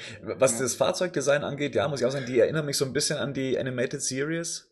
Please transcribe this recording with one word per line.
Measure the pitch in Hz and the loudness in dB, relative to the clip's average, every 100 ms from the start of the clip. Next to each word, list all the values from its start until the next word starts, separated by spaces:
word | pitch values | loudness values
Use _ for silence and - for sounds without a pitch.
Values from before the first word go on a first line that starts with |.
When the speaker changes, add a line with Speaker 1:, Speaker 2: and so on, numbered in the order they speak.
| - - | -10 -12
Speaker 1:
Was | 98 - 131 | -6 2 2
Speaker 2:
Ja. | 117 | 4
Speaker 1:
das | 127 - | 0 2
Fahrzeugdesign | 180 185 180 165 135 143 | 0 2 -2 -2 2 2
angeht, | 101 139 143 117 | 0 -4 -2 0
ja, | 135 | 0
muss | 139 | 2
ich | 123 | 0
auch | |
sagen, | 139 123 | 0 0
die | 127 | 4
erinnern | 101 160 147 | 4 4 0
mich | 135 | 0
so | 135 | 0
ein | |
bisschen | 131 - 147 | 0 0 0
an | 123 | -2
die | 131 131 - | -2 0 0
Animated | 131 127 131 143 | 0 -2 -2 -2
Series, | - 131 147 165 165 - - | -4 -2 -2 -2 -4 -8 -10